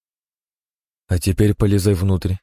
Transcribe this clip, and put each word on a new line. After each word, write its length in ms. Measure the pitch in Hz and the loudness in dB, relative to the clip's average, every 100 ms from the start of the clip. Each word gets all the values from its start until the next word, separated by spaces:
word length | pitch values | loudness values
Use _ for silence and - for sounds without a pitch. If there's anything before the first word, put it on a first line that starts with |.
| _ _ _ _ _ _ _ _ _ _ - | _ _ _ _ _ _ _ _ _ _ -4
"А 100 | 90 | -2
теперь 360 | - 92 107 | 0 2 0
полезай 400 | 101 107 101 98 | 2 0 2 0
внутрь 400 | 95 95 92 - 92 | 0 0 -2 -2 -6